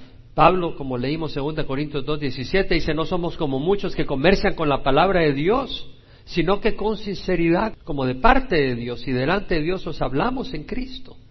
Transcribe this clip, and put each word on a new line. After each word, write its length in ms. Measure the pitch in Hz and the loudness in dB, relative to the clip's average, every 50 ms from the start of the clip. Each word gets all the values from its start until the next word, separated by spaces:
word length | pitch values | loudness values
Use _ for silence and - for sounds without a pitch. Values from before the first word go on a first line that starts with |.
| - - - - - - - | -12 -20 -20 -20 -20 -6 2
Pablo, 420 | - 156 165 180 185 170 160 151 | 6 6 6 6 4 0 -2 -4
como 220 | - 143 131 127 123 | -6 -6 -4 -4 -2
leímos 340 | 123 135 156 160 165 143 | -2 -2 -2 -4 -4 -4
segunda 340 | - 147 135 151 156 156 147 | -4 -4 -4 -4 -2 -2 -2
Corintios 400 | - 135 135 151 147 151 143 127 | -2 -2 -2 -4 -4 -4 -6 -4
dos 140 | 143 151 143 | -2 -4 -2
diecisiete, 560 | 143 131 110 131 127 - - 190 190 - - | -2 -4 -4 -4 -4 0 0 2 2 2 2
dice, 180 | 160 - 165 151 | 2 2 2 0
"No 120 | 156 160 | 0 -2
somos 300 | - 185 175 175 165 - | -2 -2 -2 -2 -2 -4
como 240 | - 165 143 135 131 | -4 -4 -2 -2 -2
muchos 360 | 147 180 202 202 - 175 - | 0 0 0 0 0 -4 -2
que 100 | - 156 | -2 -2
comercian 480 | - 147 131 139 175 196 - - 196 160 | -2 0 2 4 4 4 4 2 0 0
con 160 | - 160 147 | 0 0 0
la 140 | 139 123 - | 0 0 2
palabra 380 | 143 135 147 175 196 190 180 | 2 4 4 4 4 4 2
de 120 | 160 151 135 | 2 2 2
Dios, 560 | 135 151 180 226 262 262 - - - - - - - - - - - - | 2 2 0 0 0 0 -4 -6 -10 -10 -12 -14 -20 -20 -20 -20 -20 -16
sino 340 | - - 170 156 170 202 202 | -8 -2 -2 0 2 2 2
que 160 | - - - | 2 0 0
con 220 | - 196 214 220 208 | 0 0 -2 -2 -4
sinceridad, 760 | - 208 185 - - - 185 170 170 165 170 185 220 220 - - - | -4 -6 -8 -6 -2 -2 0 2 4 4 4 2 2 -2 -4 -8 -10
como 200 | - 151 139 131 | -6 -4 -2 -2
de 100 | 127 127 | -2 0
parte 400 | 131 - 226 269 262 262 - 190 | 4 6 6 6 6 4 2 2
de 200 | 156 139 131 123 | 2 2 2 0
Dios, 320 | 120 120 123 120 113 120 139 | -2 -4 -6 -6 -6 -4 -2
y 40 | |
delante 440 | 127 123 131 143 185 208 196 - 185 | -2 0 2 2 0 0 0 0 -2
de 60 | 160 | 0
Dios 240 | 151 165 190 185 - | 0 0 -2 -4 -4
os 160 | 170 147 - | -6 -4 -4
hablamos 520 | 151 127 131 143 185 240 254 262 226 - - | -2 -2 0 0 0 0 -2 -4 -6 -6 -8
en 100 | - - | -8 -8
Cristo". 520 | - - - - - - - - - - - - - | -6 -6 -6 -6 -6 -8 -12 -14 -14 -16 -18 -20 -20